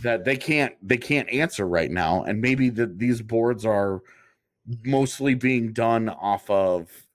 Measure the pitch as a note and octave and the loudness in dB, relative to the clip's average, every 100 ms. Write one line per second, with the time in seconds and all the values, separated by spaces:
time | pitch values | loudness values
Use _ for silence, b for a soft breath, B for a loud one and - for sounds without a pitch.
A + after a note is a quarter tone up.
0 | A#2+ A2+ B2+ C3 D#3 D3+ C3 - G2 B2 | -4 -2 -2 -2 0 0 0 -4 -2 0
1 | - D3 G#2 B2 E3 - F#2 F2 D#2 F2+ | 2 -2 0 -2 -2 -2 0 0 0 0
2 | E2 F2+ - G#2+ B2 C3 B2+ A2 A#2 F2+ | 0 0 0 -2 0 2 2 0 -4 -2
3 | A#2+ A2+ A2 A2+ A#2 A2+ A2 G#2 G2+ F#2+ | 0 -2 0 0 0 0 0 2 0 -2
4 | - b b b _ _ A2+ A#2+ A#2 C3+ | -8 b b b _ _ -12 -8 0 2
5 | C3 - C#3 B2+ C3 B2+ A2+ A2+ A#2 A2+ | 2 0 0 2 2 0 -2 0 2 2
6 | A2 E2+ G2 G2+ - G2 F#2+ F2+ E2 - | 0 -4 -2 -2 0 2 2 0 -4 -18
7 | - | -20